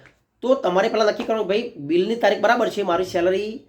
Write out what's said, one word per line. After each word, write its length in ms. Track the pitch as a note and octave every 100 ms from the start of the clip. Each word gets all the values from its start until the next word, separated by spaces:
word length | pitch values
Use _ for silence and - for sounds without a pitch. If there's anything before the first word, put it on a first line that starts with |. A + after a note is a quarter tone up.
| - _ _ _
તો 140 | A#3+ C4
તમારે 340 | - - A#3
પહેલાં 180 | A3+ G#3+
નક્કી 160 | G3+
કરવાનું, 240 | A#3 A3 F#3+
ભાઈ 260 | G#3 A#3+ E3+
બિલની 380 | C#3+ F3 F#3+ A3+
તારીખ 240 | G#3 F3
બરાબર 300 | G#3 B3 G#3
છે, 120 | G3+
મારી 220 | G3 F3
સેલરી 560 | F#3 F3+ F3 G3 G#3 A#3+